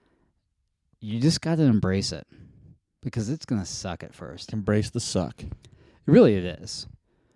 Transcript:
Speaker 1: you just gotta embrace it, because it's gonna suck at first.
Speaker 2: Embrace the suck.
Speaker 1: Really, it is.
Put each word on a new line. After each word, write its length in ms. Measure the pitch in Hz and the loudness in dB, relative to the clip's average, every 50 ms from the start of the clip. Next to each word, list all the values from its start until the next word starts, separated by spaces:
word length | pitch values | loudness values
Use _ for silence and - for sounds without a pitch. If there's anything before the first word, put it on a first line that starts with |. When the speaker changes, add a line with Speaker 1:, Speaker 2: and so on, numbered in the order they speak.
| _ _ _ _ _ _ _ _ _ _ _ _ _ _ _ _ _ _ _ - | _ _ _ _ _ _ _ _ _ _ _ _ _ _ _ _ _ _ _ -14
Speaker 1:
you 180 | 113 107 110 117 | -10 -8 -4 0
just 220 | 127 160 165 - | 0 0 0 0
gotta 220 | - 160 165 160 156 | -2 -2 0 2 4
embrace 480 | 135 110 104 92 92 95 98 95 - | 4 4 4 2 2 0 0 0 -2
it, 160 | 87 73 - _ - - - - - - - - - _ _ _ _ _ | -6 -10 -12 _ -20 -20 -20 -20 -20 -20 -20 -20 -20 _ _ _ _ _
because 280 | - 131 - 117 107 107 | -12 -8 -6 -6 -4 -4
it's 160 | 151 160 - | -6 -6 -6
gonna 200 | - 127 101 92 | -4 -4 -4 -4
suck 380 | - - - - 95 85 - - | -6 -8 -10 -8 -8 -8 -10 -12
at 100 | - - | -16 -18
first. 400 | - - 64 69 - - - - | -16 -16 -16 -14 -16 -14 -10 -8
Speaker 2:
Embrace 360 | 110 98 107 104 107 104 - | -6 0 0 2 2 0 -2
the 100 | - 117 | -4 -6
suck. 440 | - - - 139 - - - - - - - - - - _ - _ _ _ _ - | -6 -4 -2 -2 -2 -2 -6 -10 -14 -14 -14 -14 -20 -20 _ -20 _ _ _ _ 2
Speaker 1:
Really, 300 | - 156 247 226 131 104 | 6 8 8 8 8 6
it 260 | 95 90 90 80 78 | 2 -2 -4 -8 -10
is. 260 | - - - - - - - - _ _ _ _ _ _ _ | -12 -14 -14 -14 -14 -16 -18 -20 _ _ _ _ _ _ _